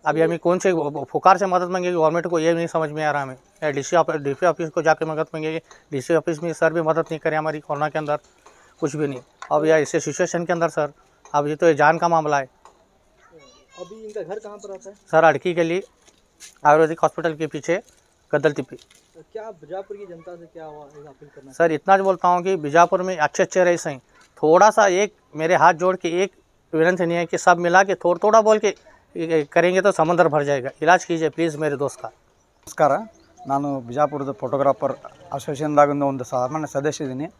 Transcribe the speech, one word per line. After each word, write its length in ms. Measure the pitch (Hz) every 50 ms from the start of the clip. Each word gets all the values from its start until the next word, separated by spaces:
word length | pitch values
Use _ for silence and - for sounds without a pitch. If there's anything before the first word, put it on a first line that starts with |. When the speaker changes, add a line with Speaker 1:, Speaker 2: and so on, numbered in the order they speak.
| _
Speaker 1:
अभी 160 | 156 147 156
हमें 180 | 165 165 170 160
कौन 200 | - 170 175 185
से 140 | - 196 180 165 151 147 147 147 139
फुकार 340 | - - 151 - 185 190
से 80 | 180 202
मदद 220 | 190 180 180 180
मांगेगी 280 | 175 185 185 180 180 180
गवर्नमेंट 320 | 170 160 156 160 170 160
को 120 | 175 170 165
ये 140 | 156 165 170
नहीं 140 | 165 170
समझ 220 | 165 - 165 160 151
में 140 | 147 156 156
आ 60 | 151
रहा 100 | 143 143
हमें। 160 | 139 135 131 127 _ _ _ _ 160
या 80 | 151
डीसी 240 | 139 143 135 - -
ऑफ-, 160 | 170 156 -
डीपी 340 | 160 151 143 139 139 - 185
ऑफिस 240 | 175 160 - 170 156
को 120 | - 175
जाके 240 | 147 160 156 - 160
मदद 160 | 160 156 151
मांगेगी, 380 | 160 _ - 160 156 156 160 165 _ _ - _ _ _
डीसी 240 | 147 135 123 - 170
ऑफिस 280 | 160 - - 165 147 170
में 100 | 170 156
सर 200 | - 165 160 160
भी 80 | 170
मदद 180 | 160 156 156 160
नहीं 200 | 160 - 165 151
करे 160 | _ 165 151
हमारी 240 | 156 151 160 147 151
कोरोना 300 | - - 151 143 151 151
के 100 | 143 156
अंदर 180 | 151 147 147 147 _ _ _ _ _ - _ _ _ _ _ _
कुछ 160 | 165 147 151
भी 120 | 151 151
नहीं। 120 | 143 135 123 - _ _ _ - -
अब 140 | 147 151 147
यह 100 | 156 160
ऐसे 240 | 156 143 - - 165
सिचुएशन 460 | - 156 139 - 185 165 - 170 170
के 80 | 165 175
अंदर 160 | 170 165 165
सर, 220 | - 165 147 143 - _ _ _ _ _ _ - -
अब 140 | 147 147
ये 80 | 147 156
तो 120 | 147 180
ये 60 | 170 156
जान 240 | 135 147 151 165
का 100 | 165 175
मामला 300 | 170 165 160 156 147 147
है। 80 | 139 135 127 _ _ _ - _ _ _ _ _ _ _ _ _ _ _ _ 175 160 - - _ _ _ _ _ 175
Speaker 2:
अभी 260 | 180 175 214 220 220
इनका 160 | 214 208 214
घर 180 | 175 156 196 214
कहाँ 180 | - 208 208
पर 140 | 208 202 202
आता 180 | 196 185 - 190
है? 60 | 208
Speaker 1:
सर, 280 | _ _ _ - 156 160
अड़की 300 | 160 147 135 - 185 170
गली 300 | 165 170 165 170 190 - _ _ _ _ _ _ _ _ _ _ _ - - _ _ -
आयुर्वेदिक 340 | 151 147 156 165 156 165 -
हॉस्पिटल 340 | - 151 _ - 160 170 156
के 140 | 147 160
पीछे 340 | 147 - 151 - - 170 202 - _ _ _ _ _ _ _ _ _ -
गद्दल 180 | 147 135 156
तिप्पी। 240 | 147 143 131 _ -
Speaker 2:
तो 460 | 120 _ _ _ _ _ _ _ 165 156 _ _
क्या 180 | 220 214 226
बीजापुर 460 | 202 160 156 147 180 190 196 _ 202
की 80 | 202 208
जनता 300 | 180 170 165 165 180 175
से 100 | 170 170
क्या 200 | 165 _ 170 160
आवा-, 420 | 156 151 151 147 139 143 147 143
अपील 220 | 151 135 _ 151 147 _
करना 160 | 143 131 135
Speaker 1:
सर, 200 | 135 - 170 170
इतना 260 | 156 143 _ 185 196
जो 60 | 190 196
बोलता 240 | 196 185 170 -
हूँ 160 | 180 180 180 175
कि 120 | 190 196
बीजापुर 460 | 170 151 147 139 170 175 170 196 180
में 160 | 180 185 185
अच्छे 260 | 160 151 147 - - 185
अच्छे 200 | 170 - 190 180
रईस 240 | 175 175 165 -
हैं, 120 | 165 139 127 _ _ _ _ _ _ _ - -
थोड़ा 260 | 151 160 185 202 214
सा 180 | 202 233 208
एक 260 | 196 175 185 214 202 _ _ _ _ -
मेरे 200 | 147 156 165 180
हाथ 180 | 147 151 170 180
जोड़ 220 | 151 175 185 185
के 140 | 180 - 175 165 175 196
एक 80 | 190 _ _ _ _ _ _ _ _ -
विनंती 320 | 156 160 175 185 180 180
नहीं 120 | 165 170
है 80 | 170 175
कि 120 | 160 -
सब 200 | 165 - 185 175
मिला 260 | 170 175 175 175 185 202
के 120 | 196 185
थोड़ा 240 | - - 175 175 170 -
थोड़ा 180 | 214 214 226
बोल 180 | 214 220 220 214
के 320 | 214 202 - _ _ - - _ _ _ _
ये 260 | 175 165 165 165 156 147
करेंगे 380 | - - 170 170 180 185 190
तो 100 | 185 202
समंदर 360 | 185 - 160 160 175 165 175
भर 160 | 156 143 151 143
जाएगा। 260 | 143 143 135 123 135 - _
इलाज 240 | 151 156 180 180 -
कीजिए 240 | - 170 160 160 156
प्लीज 260 | - 165 165 165 147
मेरे 220 | 147 156 151 143
दोस्त 240 | 131 143 131 - -
का। 60 | -
Speaker 3:
ನಮಸ್ಕಾರ, 840 | 113 _ _ _ _ _ _ _ _ _ _ _ - - - 156 139 139 180 226 214 _ _ _ _ _ _ -
ನಾನು 320 | - 139 139 143 143 139 135
ಬಿಜಾಪುರದ 520 | 120 117 120 139 147 143 151 143 139 135
ಫೋಟೋಗ್ರಾಫರ್ 600 | 135 - 139 123 139 139 135 139 131 - 147 139 127 - - - - - - - 156
ಅಸೋಸಿಯೇಷನ್ದಾಗಿಂದ 680 | 139 - - 151 131 156 151 147 147 147 143 143 143 143
ಒಂದು 200 | 139 135 131 123
ಸಾಮಾನ್ಯ 440 | - - 127 123 127 151 156 156
ಸದಸ್ಯ 360 | 143 - 139 143 156 135 - 156
ಇದ್ದೀನಿ। 240 | 131 127 131 147 170 _